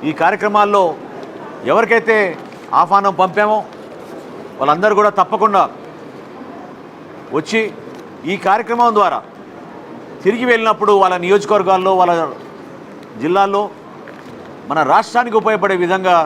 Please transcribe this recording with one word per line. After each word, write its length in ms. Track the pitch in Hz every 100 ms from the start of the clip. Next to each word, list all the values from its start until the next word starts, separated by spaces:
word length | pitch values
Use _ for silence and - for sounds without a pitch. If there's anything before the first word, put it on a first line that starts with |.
| 147
ఈ 40 | 151
కార్యక్రమాల్లో 600 | 165 202 208 208 208 202 180 - - - - - - - 113
ఎవరికైతే 440 | 180 226 226 226 220 190 156 - - - 135
ఆహ్వానం 340 | 165 196 196 175
పంపామో 380 | 185 175 208 214 - - - - - - - - - -
వాళ్ళందరూ 360 | 135 156 214 202
కూడా 120 | 208 190
తప్పకుండా 420 | - 196 214 202 147 - - - - - - - - - - - - - - - - 139
వచ్చి 240 | 151 220 214 - - - - - 143
ఈ 40 | 190 196
కార్యక్రమం 420 | 208 220 233 240 214
ద్వారా 220 | 190 123 - - - - - - - - - -
తిరిగి 240 | 185 226 247
వెళ్ళినప్పుడు 440 | 226 220 208 208 202
వాళ్ళ 100 | 185 180 175
నియోజకవర్గాల్లో, 680 | 202 202 208 185 190 185 185
వాళ్ళ 120 | 175 170 156 - - - - - - - - 110
జిల్లాల్లో 400 | 139 190 196 196 208 - - - - - - - - - -
మన 100 | 151 139
రాష్ట్రానికి 460 | 175 220 240 240 214
ఉపయోగపడే 380 | 202 214 196 185
విధంగా 320 | 175 190 185 175